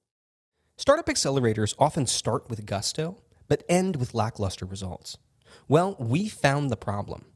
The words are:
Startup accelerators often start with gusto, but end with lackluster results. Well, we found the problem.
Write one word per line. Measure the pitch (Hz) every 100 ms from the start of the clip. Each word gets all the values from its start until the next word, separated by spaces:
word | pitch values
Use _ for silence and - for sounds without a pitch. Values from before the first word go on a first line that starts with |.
| _ _ _ _ _ _ _ -
Startup | - 302 330
accelerators | 170 147 139 120 110 104 -
often | 143 160 123
start | - - 127 -
with | 110 104
gusto, | 98 - - 160 190 _ _ _
but | 147 -
end | 180 185 156
with | 123
lackluster | 117 107 - 98 - 95
results. | 95 92 - - - _ _ _ - -
Well, | 143 185 -
we | 113 143 208
found | - 143 139 143
the | 113
problem. | - 101 101 - -